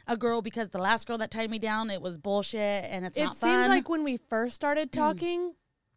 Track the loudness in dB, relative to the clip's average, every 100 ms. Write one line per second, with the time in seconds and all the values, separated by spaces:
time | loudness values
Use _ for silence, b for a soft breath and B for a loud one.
0 | b -2 0 0 -2 -4 -4 -2 2 2
1 | 0 -4 -4 -4 -4 -2 -2 -2 -2 -4
2 | -6 -6 0 0 0 -2 0 0 -2 -6
3 | -4 -2 -2 2 4 6 6 4 4 -2
4 | -2 -4 -2 -2 -2 -2 0 0 0 0
5 | 0 0 -2 -2 -4 -8 _ _ _